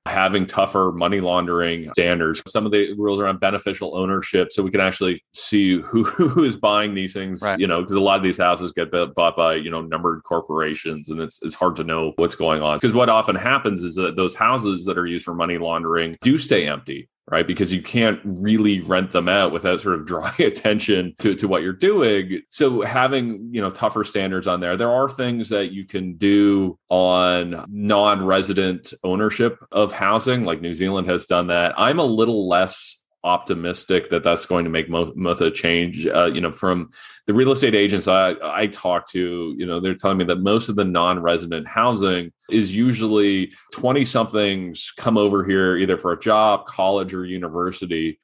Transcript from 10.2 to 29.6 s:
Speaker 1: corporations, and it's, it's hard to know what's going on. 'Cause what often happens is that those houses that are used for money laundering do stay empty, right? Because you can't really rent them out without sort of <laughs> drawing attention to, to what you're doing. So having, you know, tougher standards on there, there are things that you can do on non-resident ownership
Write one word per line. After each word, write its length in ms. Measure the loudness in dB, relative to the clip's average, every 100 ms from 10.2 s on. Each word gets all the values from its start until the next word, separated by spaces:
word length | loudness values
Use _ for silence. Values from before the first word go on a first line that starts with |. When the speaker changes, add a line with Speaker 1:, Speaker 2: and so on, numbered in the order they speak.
| -2
Speaker 1:
corporations, 840 | -4 -2 -2 -2 -4 -8 -10 -10
and 100 | -10
it's, 200 | -10 -10
it's 140 | -10 -2
hard 200 | -2 0
to 60 |
know 300 | -4 -4 -2 0
what's 180 | -2 0
going 260 | 0 0
on. 180 | 0 0
'Cause 140 | 2
what 160 | 4 4
often 260 | 4 2 0
happens 480 | 0 0 0 -4
is 120 | -6 -2
that 200 | -2 0
those 200 | -2 0
houses 500 | 0 2 -2 -2 -2
that 140 | -2
are 80 | -2
used 180 | -4 -6
for 80 |
money 240 | -4 -2 -2
laundering 600 | -4 -4 -2 -2 -2 -2
do 160 | 0 2
stay 300 | 2 0 0
empty, 420 | -4 -8 -14 -14 _ -4
right? 160 | -2 0
Because 240 | 0 0
you 100 | -2
can't 380 | -2 0 2 0 -4
really 560 | -4 2 4 4 2
rent 300 | 0 -2 0
them 180 | 0 2
out 240 | 2 2
without 260 | 0 0 0
sort 160 | 0 -2
of 100 | -4
<laughs> 60 |
drawing 220 | -6 -4 0
attention 760 | 0 2 0 0 2 0 0 -2
to, 140 | -2 0
to 120 | 0
what 140 | 0
you're 80 | -2
doing. 720 | 0 2 2 2 2 -2 -6 -8
So 320 | 0 2 2
having, 640 | -2 0 2 0 -4 -6 -8
you 80 | -4
know, 80 | -4
tougher 340 | -2 -2 -2
standards 420 | -4 -2 -2 -2 -2
on 140 | -2
there, 160 | -2 -2
there 160 | 0
are 160 | 0 0
things 380 | -2 -4 -4 -2
that 240 | -2 -2
you 140 | -8 -8
can 320 | -8 -8 -2
do 600 | 4 6 6 4 0 -4 -2
on 720 | 2 4 4 4 2 -2 -8 -10
non-resident 1200 | -4 2 4 4 4 2 2 2 0 0 -2 -8 -8
ownership 540 | -4 0 0 0 -2 -2